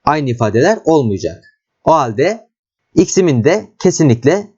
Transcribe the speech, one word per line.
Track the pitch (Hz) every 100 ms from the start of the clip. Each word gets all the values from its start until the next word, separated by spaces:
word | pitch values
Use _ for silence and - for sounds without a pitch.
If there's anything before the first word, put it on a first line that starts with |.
Aynı | - 151 135
ifadeler | 120 110 113 165 214
olmayacak. | 156 160 117 95 - - _ _ _ _
O | -
halde | 160 127 104 165 226 _ _ _ _ _
x'imin | - 190 - 180 127
de | 117 208 - -
kesinlikle | 185 175 151 120 135 190 202